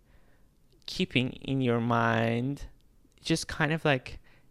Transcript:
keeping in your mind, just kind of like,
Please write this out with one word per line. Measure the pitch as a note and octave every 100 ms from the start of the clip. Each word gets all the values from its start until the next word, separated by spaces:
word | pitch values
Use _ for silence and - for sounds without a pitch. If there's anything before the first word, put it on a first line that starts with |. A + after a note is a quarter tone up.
| _ - - - - _ _ - -
keeping | - F#3 - B2+
in | - - C3+
your | B2+ A#2
mind, | A#2 A#2 A#2 A2+ A2+ A#2 B2+ C#3+ - - - _ - _
just | - D#3+ -
kind | - D3+
of | D#3+
like, | D#3 C3 - - - - -